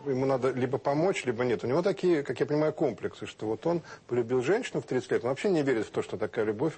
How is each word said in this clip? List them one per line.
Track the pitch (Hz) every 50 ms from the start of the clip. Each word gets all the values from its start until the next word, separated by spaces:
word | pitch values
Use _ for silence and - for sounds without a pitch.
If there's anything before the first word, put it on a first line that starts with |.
| 135
ему | 143 135 127 135
надо | 135 135 131 120 131
либо | 123 127 123 123 131
помочь, | 127 - 143 143 151 160 196 185 - -
либо | 123 117 107 123
нет. | 127 113 92 -
У |
него | 117 131 160
такие, | 175 202 185 - - 180 175 147 139
как | - 120 -
я | 147
понимаю, | 123 147 151 156 156 151
комплексы, | - 165 - - - - 101 - - 107
что | 98 - - -
вот | 107 110 107 -
он | 165 170 170 165 - - - -
полюбил | - 123 123 120 113 127 127 120
женщину | 135 190 240 262 - - 156 120
в |
тридцать | - 135 127 - -
лет, | 123 104 110
он | 120
вообще | 135 - - 214
не | 185 160 143
верит | 135 127 110 101
в | -
то, | - 117 104
что | - - 95
такая | 107 - - - 107
любовь, | 107 107 104 139 160 151